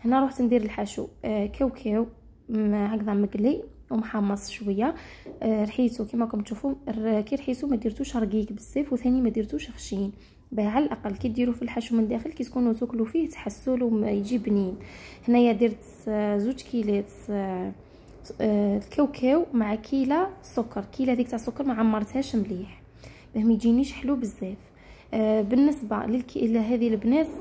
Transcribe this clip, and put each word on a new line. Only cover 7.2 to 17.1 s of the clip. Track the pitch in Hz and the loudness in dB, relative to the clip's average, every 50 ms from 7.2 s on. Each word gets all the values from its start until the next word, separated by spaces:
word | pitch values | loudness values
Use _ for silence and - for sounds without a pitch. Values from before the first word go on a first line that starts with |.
كي | 208 - 285 | 0 0 -4
ريحته | 269 - - 247 240 - 285 | -4 -2 -2 -4 -2 0 0
ما | 269 | 0
درتوش | 214 - 226 220 - 277 - - | 0 0 -2 -4 -4 -8 -4 -2
رقيق | 240 220 196 202 220 208 214 208 | -2 0 0 0 0 -2 -2 -6
بزاف، | - - - - 269 294 285 262 | -8 -8 -4 -2 -2 -2 0 -2
وثاني | 233 - 247 254 262 | 0 2 2 2 4
ما | 254 226 | 2 2
درتوش | 226 226 208 214 294 302 - - | 2 0 -2 -2 -4 -6 -6 -8
خشين، | 226 - - - 202 190 202 202 - - - - - - - - - | -12 -14 -10 -6 -4 -4 -4 -4 -6 -10 -20 -20 -20 -20 -16 -8 -2
باه | 214 208 208 | 0 0 2
على | 214 247 311 | 2 2 2
الاقل | 294 - - - 208 196 | 2 -2 -4 -6 -8 -6
كي | - - 247 | -4 -4 -4
ديروا | 220 240 240 247 233 | 0 2 2 0 0
في | 240 240 | -2 -4
الحشو | 226 - 240 233 - 233 | -6 -4 -6 -4 0 2
من | 226 220 208 | 2 2 2
داخل | 240 226 226 311 - | 0 -4 -6 -8 -6
كي | - 247 | -6 -8
تكونوا | 240 - 254 247 233 226 | -4 -2 0 2 2 2
تاكلوا | 226 247 240 - 226 220 | 0 -2 -4 0 -2 -2
فيه | 226 - 330 320 320 | 0 2 0 0 0
تحسوا | - - - 208 202 - - 262 254 | -4 -8 -8 -6 -6 -4 -2 0 0
له | 247 247 233 | 2 2 2
م-، | 226 214 208 | 2 2 2
يجي | 214 208 202 202 208 247 240 | 2 0 0 0 0 -2 -2
بنين. | 196 214 208 202 196 185 185 - - - - - - - - - - 240 | 0 2 2 2 2 0 -2 -6 -12 -16 -18 -18 -18 -18 -18 -8 2 4
هنايا | 240 240 240 233 220 | 6 6 8 6 6
درت، | 196 233 226 214 - - - - - - 226 | 4 4 2 2 -2 -10 -14 -12 -10 -6 -4
آه، | 214 214 208 208 208 202 | -2 0 0 2 2 2
زوج | 202 240 262 | 0 0 -2
كيلات، | 254 - - - 240 214 208 202 202 202 - | -4 -8 -4 -2 -2 0 2 0 0 0 -4